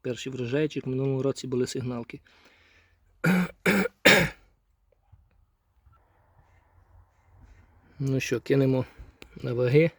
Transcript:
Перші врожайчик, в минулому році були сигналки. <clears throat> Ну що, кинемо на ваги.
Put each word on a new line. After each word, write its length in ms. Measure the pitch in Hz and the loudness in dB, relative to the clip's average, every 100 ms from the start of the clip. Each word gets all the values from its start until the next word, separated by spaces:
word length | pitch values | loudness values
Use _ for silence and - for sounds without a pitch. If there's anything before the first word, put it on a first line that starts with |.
Перші 300 | 131 117 135 | -8 -8 -8
врожайчик, 560 | 131 120 135 156 143 131 | -8 -4 -2 -2 -4 -6
в 20 | |
минулому 340 | 131 135 135 | -4 -2 0
році 240 | 135 135 135 | -2 -4 -4
були 200 | 127 123 | -2 -2
сигналки. 540 | 135 120 120 117 - _ _ _ _ _ _ _ _ _ _ | -4 -6 -8 -12 -16 _ _ _ _ _ _ _ _ _ _
<clears throat> 1040 | 160 185 180 - - 202 - _ - 202 170 - _ _ _ _ _ _ _ - _ _ _ _ _ _ _ _ _ _ _ _ _ _ _ _ _ - _ _ _ - - - _ _ _ - | 0 2 0 -2 0 0 0 _ 6 6 2 -6 _ _ _ _ _ _ _ -20 _ _ _ _ _ _ _ _ _ _ _ _ _ _ _ _ _ -20 _ _ _ -20 -20 -20 _ _ _ -6
Ну 220 | 139 131 | -2 -2
що, 200 | - 120 | -2 -6
кинемо 440 | - 139 135 131 131 - - _ - - | 0 2 2 0 -4 -12 -20 _ -20 -12
на 160 | 131 | -8
ваги. 380 | 120 123 139 165 | -2 4 4 4